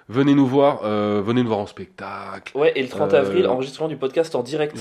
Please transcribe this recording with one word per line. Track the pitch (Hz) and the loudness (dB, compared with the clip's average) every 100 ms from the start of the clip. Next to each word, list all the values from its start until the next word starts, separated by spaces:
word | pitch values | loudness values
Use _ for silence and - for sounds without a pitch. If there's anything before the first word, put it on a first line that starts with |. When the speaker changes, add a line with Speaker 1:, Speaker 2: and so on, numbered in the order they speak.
| _ | _
Speaker 1:
Venez | 113 147 | 0 4
nous | 143 131 | 4 4
voir, | 139 139 139 | 4 2 2
euh, | 107 107 104 104 | -2 0 0 0
venez | 98 123 | 0 0
nous | 120 | 0
voir | 104 | -2
en | 101 | -4
spectacle. | - 92 - 98 98 98 98 - 131 | -10 -18 -14 -14 -12 -12 -14 -10 0
Speaker 2:
Ouais, | 160 | 0
et | 143 | 2
le | 127 | -4
trente | - 151 | -2 2
Speaker 1:
Euh, | 147 | 2
Speaker 2:
avril, | 131 180 - | 2 2 2
enregistrement | 127 135 - 156 | 0 -4 -6 -6
du | 143 | -4
podcast | 131 165 160 | -4 -2 -2
en | 131 | -2
direct. | 120 156 151 - | -4 -4 -4 -6